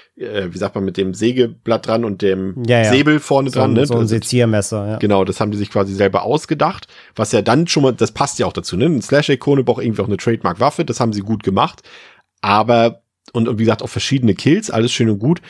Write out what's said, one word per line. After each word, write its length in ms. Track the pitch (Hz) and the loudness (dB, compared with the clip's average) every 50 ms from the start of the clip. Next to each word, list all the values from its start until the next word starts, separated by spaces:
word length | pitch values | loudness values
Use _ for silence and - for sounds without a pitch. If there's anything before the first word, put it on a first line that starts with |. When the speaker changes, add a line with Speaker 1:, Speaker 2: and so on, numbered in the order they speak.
| _ _ _ | _ _ _
Speaker 1:
äh, 320 | - - 107 107 101 92 87 | -14 -12 -6 -6 -6 -6 -6
wie 60 | 87 | -6
sagt 180 | 92 101 98 - | -6 -6 -4 -4
man, 80 | 107 98 | -4 -4
mit 140 | 95 90 | -4 -2
dem 160 | 95 95 95 87 | -4 -4 -4 -2
Sägeblatt 760 | 104 107 120 127 127 120 113 - _ - 117 113 107 - | -2 -2 0 2 2 0 0 -2 _ -2 -2 -2 -2 0
dran 160 | - 113 113 117 | -2 -2 0 -2
und 180 | 107 101 87 | -2 -4 0
dem 400 | 104 95 95 95 95 95 90 127 120 | 0 0 0 0 -2 -6 -6 -4 0
Speaker 2:
Ja, 160 | 117 123 120 110 | 2 2 4 4
ja. 80 | 107 | 4
Speaker 1:
Säbel 300 | 120 139 147 151 151 147 | 4 4 4 4 2 2
vorne 280 | - - 143 135 139 131 | 0 0 0 0 0 0
Speaker 2:
So 120 | 127 131 | 0 0
Speaker 1:
dran, 100 | - 110 | 2 2
Speaker 2:
ein, 40 | 110 | 4
Speaker 1:
ne? 100 | 117 139 | 2 2
Speaker 2:
so 100 | 135 120 | 2 2
ein 60 | 117 | 0
Speaker 1:
Das 80 | 113 107 | 0 0
Speaker 2:
Seziermesser, 760 | 113 110 - - 127 123 120 113 110 104 101 - 110 104 101 | 0 -2 -2 0 2 2 4 4 2 0 0 -2 -4 -6 -4
ja. 120 | 104 110 | -4 -4
Speaker 1:
Genau, 260 | - 107 104 101 95 95 | -2 0 2 4 2 2
das 160 | 95 92 - | 0 0 -2
haben 120 | 107 104 | -2 -2
die 60 | 104 | -2
sich 140 | 104 104 - | -4 -6 -2
quasi 220 | - 107 95 98 98 | -2 -2 -2 0 0
selber 300 | 98 101 95 101 101 - | 2 2 2 2 0 -2
ausgedacht. 640 | 107 135 156 - - 160 147 147 170 - - - _ - - - - - | 0 -2 -2 -2 -4 -2 0 0 -2 -2 -6 -16 _ -20 -20 -20 -14 -6
Was 160 | - 135 - | -6 -4 0
ja 100 | - 107 | 0 0
dann 240 | 95 113 120 151 170 | 2 4 2 2 2
schon 180 | - - 156 139 | 2 0 2 2
mal, 100 | 131 113 | 2 2
das 180 | - 113 104 | 0 -2 -2
passt 280 | - - 143 - - - | -2 -4 -4 -4 -2 -4
ja 60 | 98 | -4
auch 80 | 87 - | -4 -4
dazu, 220 | 87 - - 90 | -6 -8 -6 -4
ne? 120 | 90 127 | -2 0
Ein 140 | 175 160 113 | 0 0 -2
Slasher-Ikone 640 | - - 139 147 147 - 139 131 - 143 143 139 123 | -2 0 0 0 2 0 -2 -2 0 0 0 2 2
braucht 180 | 123 110 123 | 0 0 0
irgendwie 200 | 127 120 104 101 | -2 -4 -2 -2
auch 60 | 98 | -2
eine 100 | 104 101 | -4 -4
Trademark-Waffe. 640 | 92 - 120 117 113 - 90 85 101 120 147 - - 160 | -2 -2 -2 -2 0 -2 -4 -2 0 0 0 0 -2 -4
Das 160 | 135 117 - | -4 -2 -2
haben 140 | 123 113 104 | 0 -2 -2
sie 80 | 104 | -4
gut 200 | 98 104 110 104 | -4 -4 -4 -2
gemacht. 420 | - 98 95 107 143 175 - - _ - - - - - _ _ _ _ _ - | -2 0 2 2 0 0 -4 -14 _ -20 -20 -20 -20 -20 _ _ _ _ _ -6
Aber 580 | - 101 101 107 110 120 120 117 117 117 117 - _ _ _ _ _ - | -2 2 2 2 4 4 4 4 4 2 0 -4 _ _ _ _ _ -8
und, 160 | - 120 113 | -4 -2 -2
und 100 | 120 113 | -2 0
wie 60 | 104 113 | 0 2
gesagt, 180 | 110 117 - | 0 0 0
auch 80 | 127 - | -4 -8
verschiedene 460 | - 107 - - 135 139 123 107 92 | -8 -6 -4 -2 -2 2 2 2 0
Kills, 340 | - - 135 165 214 220 - | 2 2 2 2 2 0 -2
alles 220 | - 113 117 123 | -2 0 0 0
schön 180 | - - 120 110 | 0 0 0 0
und 80 | 107 | 0
gut, 240 | 101 110 147 175 - _ | 0 2 0 0 0 _